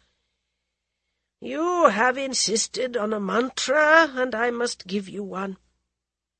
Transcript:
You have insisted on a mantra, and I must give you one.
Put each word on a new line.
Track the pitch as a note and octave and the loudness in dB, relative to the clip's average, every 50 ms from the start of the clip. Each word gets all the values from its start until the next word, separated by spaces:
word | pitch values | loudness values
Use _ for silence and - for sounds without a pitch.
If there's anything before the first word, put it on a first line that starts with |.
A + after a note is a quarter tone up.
| _ _ _ _ _ _ _ _ _ _ _ _ _ _ _ _ _ _ _ _ _ _ _ _ _ _ _ _ | _ _ _ _ _ _ _ _ _ _ _ _ _ _ _ _ _ _ _ _ _ _ _ _ _ _ _ _
You | - A3+ B3+ C#4+ D#4+ F4 F4+ F4 E4+ C4+ | -12 -10 -6 -4 -2 0 2 4 4 4
have | G3 G3+ A3+ B3+ B3+ C4+ | 4 4 2 2 2 0
insisted | C#4 C4 B3+ - - - G3+ A3+ - - - G3 B3+ B3+ A#3+ A#3+ | -4 -4 -2 -2 -2 0 0 -2 -2 -4 -4 -6 -6 -4 -2 -2
on | G3+ G#3+ A3 | -2 -2 -2
a | G#3+ | -2
mantra, | G3+ F#3 F#3+ A3 B3+ C4 - - - - C4 D4+ D4+ D4+ D#4 E4 E4 D4 C4 | -2 -2 0 0 0 -2 -4 -6 -2 0 2 4 6 6 8 6 6 4 2
and | B3+ B3+ C4 A#3+ | -2 -4 -2 -2
I | G#3+ A#3 B3 | -2 -2 -2
must | A#3+ A#3 A#3 A#3+ - - - | -2 -2 -4 -4 -4 -8 -10
give | F3+ F#3 G#3 G3 F#3 | -6 -6 -6 -6 -6
you | - F#3+ G#3 | -10 -10 -10
one. | F#3+ F#3 F#3 G3 G3 F#3+ - _ _ _ _ _ _ _ _ _ _ _ _ _ _ _ _ | -8 -8 -8 -8 -8 -8 -12 _ _ _ _ _ _ _ _ _ _ _ _ _ _ _ _